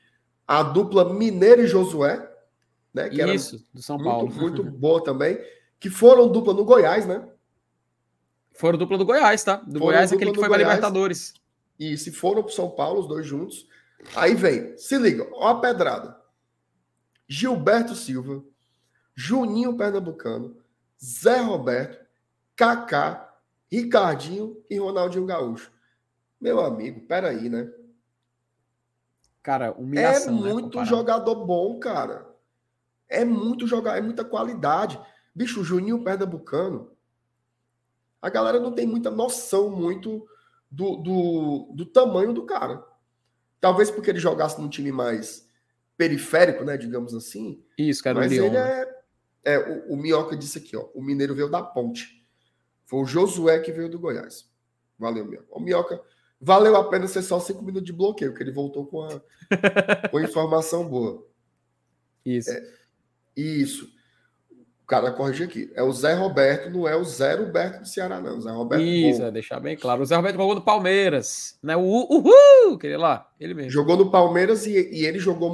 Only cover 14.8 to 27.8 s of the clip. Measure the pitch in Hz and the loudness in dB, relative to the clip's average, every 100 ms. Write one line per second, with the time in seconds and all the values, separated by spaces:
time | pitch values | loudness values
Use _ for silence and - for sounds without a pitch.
14.8 | - 269 220 - - - 214 240 247 185 | -4 2 2 2 -4 0 2 2 0 0
15.8 | 147 113 - - _ _ _ _ _ _ | -2 -2 -8 -20 _ _ _ _ _ _
16.8 | _ _ _ _ - 139 254 233 151 233 | _ _ _ _ -14 -6 -4 -2 0 -2
17.8 | 233 - - 127 135 139 - _ _ _ | -2 -8 -10 -10 -10 -12 -16 _ _ _
18.8 | _ _ _ - 135 262 233 214 247 233 | _ _ _ -14 -4 -2 -2 -2 -2 -2
19.8 | 208 196 170 160 117 117 123 - _ _ | -2 -4 -6 -8 -8 -8 -10 -16 _ _
20.8 | _ _ - - - 247 226 170 123 123 | _ _ -16 0 2 2 0 -2 -2 -2
21.8 | 147 - _ _ _ _ _ - 233 240 | -4 -12 _ _ _ _ _ 0 2 2
22.8 | 233 143 156 143 - _ _ _ _ 220 | -2 -2 -2 -6 -14 _ _ _ _ -6
23.8 | 240 226 180 139 147 196 220 226 - 202 | 2 2 2 -2 -6 -10 -10 -14 -10 -6
24.8 | 190 190 180 180 185 170 123 113 - _ | -4 -2 -2 -2 -4 -4 -6 -8 -14 _
25.8 | _ _ _ _ _ _ 240 226 151 110 | _ _ _ _ _ _ -2 -2 -2 -6
26.8 | 120 123 - 175 180 120 120 117 - - | -10 -14 -6 -4 -4 -6 -6 -8 -8 -14